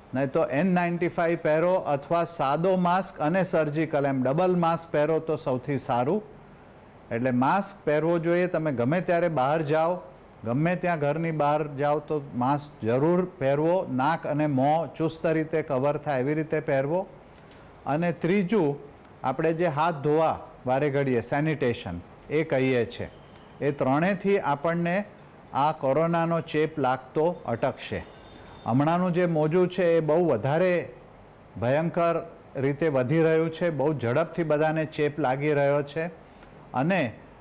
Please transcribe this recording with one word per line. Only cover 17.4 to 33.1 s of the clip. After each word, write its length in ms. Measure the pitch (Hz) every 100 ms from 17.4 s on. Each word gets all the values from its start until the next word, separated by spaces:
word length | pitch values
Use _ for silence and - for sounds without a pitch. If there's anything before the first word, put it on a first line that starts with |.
| - - - - -
અને 260 | 151 170
ત્રીજું, 640 | 165 165 202 180 226 151 139 - - - -
આપણે 300 | 131 131 160
જે 120 | 160 175
હાથ 280 | 143 165
ધોવા 460 | 151 143 156 156 95 - - 123
વારે 240 | 131 147
ઘડીએ 320 | 139 139 123
sanitation 720 | 107 143 156 147 127 113 95 87 - - -
એ 140 | 151
કહીએ 420 | 156 139 131 123 113
છીએ, 240 | - 92 - - - - -
એ 100 | 139
ત્રણેયથી 680 | 147 131 190 185 202 196 196
આપણને 640 | 143 143 170 170 170 185 202 - - - -
આ 180 | 127 147
કોરોનાનો 720 | 156 135 139 165 170 165 165
ચેપ 380 | - 151 156 151
લાગતો 560 | 127 127 - 160 160 175 -
અટકશે. 680 | 113 139 - - 92 - - - - - - 110
હમણાંનું 480 | 123 147 175 185
જે 120 | 175 180
મોજું 420 | 156 156 180 180
છે 300 | 185 175 165
એ 20 |
બહુ 300 | 156 156 175
વધારે 640 | 113 131 156 185 175 120 - - - - - - -
ભયંકર 680 | 117 139 165 175 170 165 - - - -
રીતે 340 | 135 143 165
વધી 340 | 135 123